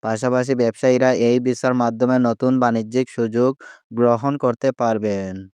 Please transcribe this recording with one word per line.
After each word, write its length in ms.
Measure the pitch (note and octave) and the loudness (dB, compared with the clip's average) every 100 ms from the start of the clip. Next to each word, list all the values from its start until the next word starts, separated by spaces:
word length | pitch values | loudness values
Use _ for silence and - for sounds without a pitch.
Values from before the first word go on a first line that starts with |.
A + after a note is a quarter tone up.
পাশাপাশি 500 | A2 A2 B2+ B2+ B2+ | -4 -2 0 0 0
ব্যবসায়ীরা 560 | B2+ A#2 - C3 B2+ B2+ A2+ | 0 0 2 2 4 2 2
এই 160 | A#2 B2 | 2 2
ভিসার 340 | B2 A#2+ C3+ | 0 -2 -2
মাধ্যমে 420 | B2+ A#2+ A2+ B2 B2+ | 0 -2 0 0 2
নতুন 340 | B2 A2+ B2+ C3 | 0 0 0 2
বাণিজ্যিক 480 | B2 A#2 A2 B2 C3 | 0 0 -2 -2 -4
সুযোগ 400 | - A2+ A2+ B2 C3+ - - _ | -2 -4 0 0 -2 -12 -20 _
গ্রহণ 400 | A2+ A#2+ A#2 C#3 C#3+ | 0 2 2 0 -2
করতে 320 | B2+ A#2 C3+ | -2 0 -2
পারবেন। 640 | B2+ A#2+ A2 G#2+ G2 F#2+ F#2+ F#2+ | 0 -2 -2 -2 -4 -6 -10 -14